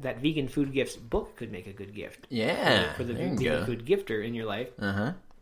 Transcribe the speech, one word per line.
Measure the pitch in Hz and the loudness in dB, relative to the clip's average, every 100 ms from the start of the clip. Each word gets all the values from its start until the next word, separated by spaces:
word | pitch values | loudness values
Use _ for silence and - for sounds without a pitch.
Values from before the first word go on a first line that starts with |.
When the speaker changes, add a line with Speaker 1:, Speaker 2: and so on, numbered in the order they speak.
Speaker 1:
that | 131 117 | -6 0
Vegan | 151 156 131 | 2 2 0
Food | 147 135 | 0 2
Gifts | 131 117 - | 2 0 -4
book | 113 202 220 - | -2 -2 -2 -8
could | 117 | -8
make | 90 98 | -8 -10
a | |
good | 101 98 104 | -12 -10 -10
gift. | - - - | -10 -12 -4
Speaker 2:
Yeah, | 120 113 - 165 107 90 | 0 2 4 6 6 4
Speaker 1:
For | - | 0
the, | 120 | -4
for | |
the | |
Speaker 2:
there | 117 - | -2 0
you | 123 | 2
Speaker 1:
vegan | 80 76 | 2 2
Speaker 2:
go. | 107 | 0
Speaker 1:
food | 110 117 | -2 2
gifter | 196 - 107 117 | 2 2 -2 -2
in | 117 | -4
your | 110 | -4
life. | 101 127 - | -4 -6 -2
Speaker 2:
Uh-huh. | 101 98 120 185 - - | 0 2 0 -2 -12 -20